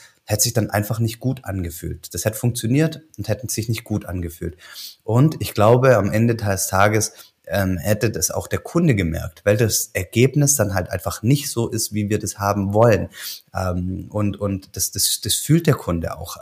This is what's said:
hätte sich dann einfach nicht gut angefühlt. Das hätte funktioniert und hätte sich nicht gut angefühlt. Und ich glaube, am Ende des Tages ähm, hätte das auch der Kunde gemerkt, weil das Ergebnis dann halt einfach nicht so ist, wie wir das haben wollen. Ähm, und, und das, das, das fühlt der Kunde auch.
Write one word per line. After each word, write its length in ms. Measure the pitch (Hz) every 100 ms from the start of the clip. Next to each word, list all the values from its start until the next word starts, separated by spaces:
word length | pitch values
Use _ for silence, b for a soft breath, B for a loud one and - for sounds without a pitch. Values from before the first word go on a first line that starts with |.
| B B
hätte 200 | - 107
sich 80 | 120
dann 180 | 117 104
einfach 300 | 104 104 113
nicht 180 | 113 113
gut 260 | 127 -
angefühlt. 680 | - 95 85 - 80 82 -
Das 100 | 90
hätte 140 | 107 -
funktioniert 640 | 120 120 113 135 160 156 _ -
und 100 | 101
hätte 200 | 107 110
sich 200 | - 110
nicht 160 | 110
gut 220 | - 104 -
angefühlt. 500 | 92 85 - 85 - B B B B
Und 380 | - 117 156 -
ich 140 | -
glaube, 420 | - 104 123 131 113
am 140 | 95
Ende 260 | 110 117 117
des 320 | 104 95 -
Tages 600 | 95 104 110 - - - _ -
ähm, 320 | 98 92 90
hätte 320 | 101 104 117
das 200 | - -
auch 160 | 98 -
der 140 | 101
Kunde 340 | - 170 170
gemerkt, 500 | 101 85 80 - -
weil 120 | 101 110
das 340 | 113 - -
Ergebnis 640 | 98 92 113 135 147 143
dann 200 | - 98
halt 160 | 95 87
einfach 320 | 92 - -
nicht 280 | 110 143 143
so 180 | 120 113
ist, 240 | 110 -
wie 160 | 104 101
wir 100 | 107
das 200 | 101 -
haben 340 | 101 101 98
wollen. 360 | 104 120 95 90 B B B B
Ähm, 520 | 95 92 90 90 92 85
und, 280 | 104 104 98
und 380 | 101 95 - -
das, 160 | -
das, 280 | 104 - -
das 120 | 104
fühlt 320 | - - 160 165
der 80 |
Kunde 420 | 127 - 85 85 -
auch. 200 | - -